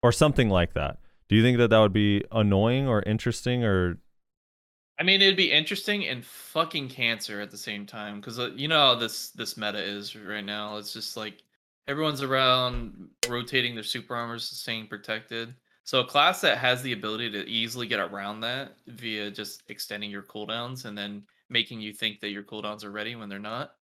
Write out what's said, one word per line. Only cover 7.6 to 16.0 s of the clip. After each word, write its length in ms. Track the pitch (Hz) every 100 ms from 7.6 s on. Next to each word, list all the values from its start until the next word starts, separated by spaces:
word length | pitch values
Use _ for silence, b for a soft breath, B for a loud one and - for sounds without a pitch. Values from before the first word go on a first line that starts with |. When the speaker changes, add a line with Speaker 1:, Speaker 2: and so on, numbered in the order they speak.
| - 104 101
Speaker 2:
time, 340 | 113 104 104
'cause, 160 | 107 117
uh, 140 | 123 117
you 120 | 147
know 100 | 160
how 180 | 139 120
this, 340 | 113 - -
this 260 | - 113 -
meta 240 | 104 101
is 340 | 95 101 104 -
right 280 | 98 107 101
now. 320 | 104 104 104
It's 160 | 104
just, 240 | - - -
like, 240 | 107 101 _ _ _ _ -
everyone's 340 | 139 156 139
around 880 | 135 131 131 127 127 123 113 - 95 _ -
rotating 460 | 120 117 131 120
their 100 | 117
super 320 | 104 123 - 120
armors, 280 | 117 117
staying 440 | - - - 113 107
protected. 680 | 104 - 110 - 117 117 127 _ _ -
So 160 | 135